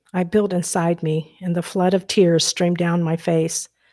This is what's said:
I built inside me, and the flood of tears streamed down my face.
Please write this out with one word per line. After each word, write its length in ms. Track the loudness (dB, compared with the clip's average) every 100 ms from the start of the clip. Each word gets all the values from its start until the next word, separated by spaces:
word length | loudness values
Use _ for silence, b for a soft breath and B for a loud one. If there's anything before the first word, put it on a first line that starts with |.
| _
I 100 | -4
built 300 | 0 0 0
inside 500 | -2 -2 -2 0 0
me, 340 | -2 -2 -4 -10
and 140 | -4 -4
the 60 |
flood 320 | -4 0 2
of 140 | 0 0
tears 380 | 2 4 4 2
streamed 320 | 0 0 0
down 260 | 0 0
my 140 | -2 -2
face. 500 | -2 0 0 -4 -10 _ _